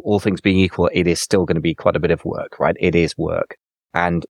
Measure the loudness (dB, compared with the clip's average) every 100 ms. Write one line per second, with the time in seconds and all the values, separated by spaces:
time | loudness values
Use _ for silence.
0 | -2 0 0 0 2 2 2 2 0 2
1 | 0 0 0 0 2 0 -2 0 0 0
2 | 0 -2 -4 -8 -10 -2 -2 0 0 2
3 | 0 -2 -4 -4 -6 -12 _ _ _ -2
4 | 0 -2 -4